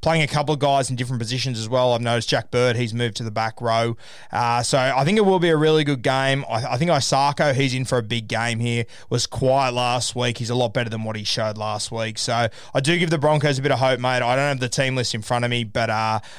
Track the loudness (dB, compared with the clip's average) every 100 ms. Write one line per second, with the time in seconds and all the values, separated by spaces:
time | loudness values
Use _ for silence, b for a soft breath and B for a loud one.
0 | 0 2 2 0 0 0 2 2 2 -2
1 | -4 -4 -4 -4 -4 -4 -2 2 2 2
2 | 0 0 0 -2 0 0 2 0 -2 -2
3 | -4 -4 -6 -4 -4 -2 0 0 0 -4
4 | B B B -2 2 2 2 2 2 2
5 | 2 4 4 4 4 4 4 4 2 0
6 | 0 2 2 0 -2 -4 -2 0 2 2
7 | 2 2 2 2 0 2 0 -2 0 -2
8 | 0 -4 -4 -2 -2 -2 -2 -2 -4 B
9 | B -4 -2 -2 2 2 2 0 0 0
10 | -2 -2 -2 -2 -2 0 0 0 -4 -4
11 | -6 -6 -4 -2 -2 -2 -4 -4 -6 -6
12 | -6 -4 -2 0 0 -4 -6 -2 2 2
13 | 2 2 2 2 2 0 0 2 2 2
14 | 0 0 2 2 0 0 -2 0 0 0
15 | -2 -4 -2 -2 0 -2 -2 -2 0 0
16 | 0 -2 -4